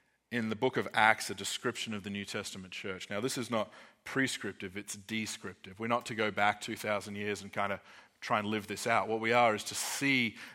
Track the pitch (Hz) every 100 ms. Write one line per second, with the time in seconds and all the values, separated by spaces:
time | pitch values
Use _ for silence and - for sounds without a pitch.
0 | _ _ _ 123 110 104 131 127 101 113
1 | 110 110 - 98 98 - 151 - - 107
2 | 98 101 98 107 98 98 92 - 104 92
3 | - 101 127 135 110 117 101 - - _
4 | - - 131 - 101 - 98 95 107 104
5 | 98 110 107 - 98 90 95 95 113 120
6 | - 110 107 98 101 104 - 107 107 104
7 | 104 101 104 98 98 104 101 98 - -
8 | - _ - 113 104 107 98 101 120 113
9 | 98 113 113 120 117 107 - - - -
10 | 139 131 117 - -